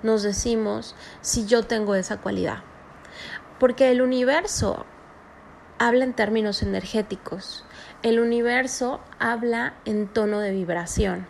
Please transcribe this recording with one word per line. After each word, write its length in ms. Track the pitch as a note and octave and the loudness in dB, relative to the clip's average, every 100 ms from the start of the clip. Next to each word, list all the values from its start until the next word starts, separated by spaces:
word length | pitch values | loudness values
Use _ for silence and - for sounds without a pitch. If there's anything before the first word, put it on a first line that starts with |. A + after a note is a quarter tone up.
nos 180 | A3 A3 | 2 2
decimos 720 | G#3 G3 A#3+ A3+ G#3+ G#3+ A#3 - - - | 2 -2 0 0 0 -4 -8 -16 -20 -12
si 260 | - - G3+ | -4 -2 4
yo 160 | A#3 | 2
tengo 320 | A3+ A3+ G#3 G3 | 4 -2 0 0
esa 220 | F#3 G3+ | 0 -6
cualidad? 420 | F#3+ G3 F3+ G#2 - - - - - - - - - - | -4 -2 -2 -4 -12 -20 -20 -20 -20 -16 -14 -14 -16 2
Porque 320 | B3+ A#3+ C4 | 2 6 4
el 100 | B3 | 6
universo 840 | B3+ B3+ B3 D4+ F#4+ - G#3 - - - - - - - - - - - | 4 2 2 2 0 -2 -2 -2 -8 -20 -20 -20 -20 -20 -20 -20 -20 0
habla 240 | A#3 A#3+ | 4 4
en 100 | C4 | 2
términos 480 | B3 G#3 A3 G#3+ G3+ | 0 0 2 0 -2
energéticos. 1040 | - F#3+ F#3 A3 G#3 G3 - - - - - - - - | -2 -4 -2 -4 -2 -6 -10 -12 -12 -14 -16 -20 -20 -4
El 160 | A#3 A#3 | 2 2
universo 800 | A#3 A#3 A#3 B3 C4 - B3 C#4 - - | 4 2 2 2 0 -2 -4 -4 -10 -6
habla 540 | A#3 A#3 A#3+ A#3 B3 - - | -2 0 0 0 -2 -6 -4
en 220 | G#3 G3+ | -2 0
tono 320 | G#3+ G#3 G#3 | 0 0 0
de 120 | G#3 | 0
vibración. 760 | G3 F3 F3 F3 - G#3 F3 F#3 | -2 -2 -2 -2 0 0 -2 -8